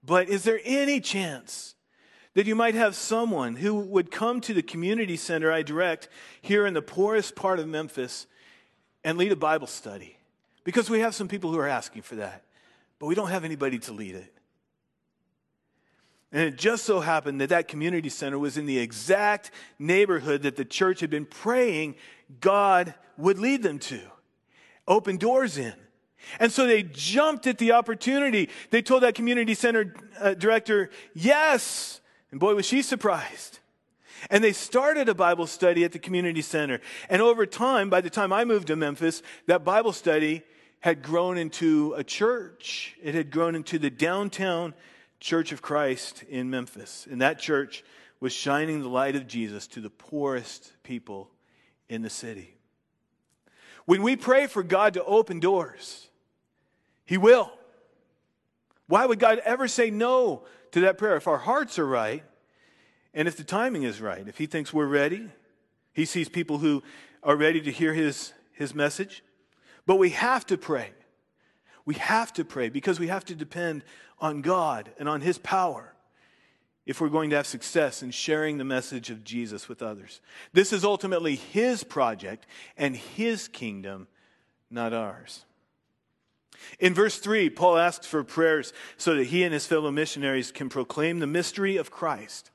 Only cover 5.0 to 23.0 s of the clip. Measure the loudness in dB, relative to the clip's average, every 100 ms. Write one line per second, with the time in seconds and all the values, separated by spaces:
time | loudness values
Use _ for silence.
5 | -2 -6 -4 0 2 0 -2 -2 -2 -2
6 | -8 -20 -20 -20 0 2 2 -2 -6 -2
7 | 2 2 -2 -4 -2 -2 -2 -6 -8 -8
8 | -8 -8 -16 _ -20 _ _ _ _ _
9 | -4 0 2 2 2 0 -2 -12 -14 -16
10 | -18 _ _ _ _ _ -2 0 2 0
11 | 0 -4 -8 -6 -4 -2 -2 -2 -6 -16
12 | -14 -12 -12 -12 _ _ _ _ _ _
13 | -4 -2 -2 -4 -6 -4 -4 -4 -8 -12
14 | -12 -14 -18 _ _ _ _ _ _ _
15 | _ _ _ _ _ _ _ _ _ _
16 | _ _ _ -2 -2 2 0 0 0 0
17 | 2 0 0 -4 0 0 0 -4 -2 -2
18 | -4 -6 -6 -4 -4 -4 -2 -2 -2 -6
19 | 2 2 4 0 -6 -20 -20 _ 0 4
20 | 4 2 0 0 -2 -4 -8 0 2 2
21 | -2 -4 -6 -8 -2 2 2 0 -6 -10
22 | -20 -20 _ -2 2 4 6 4 2 -6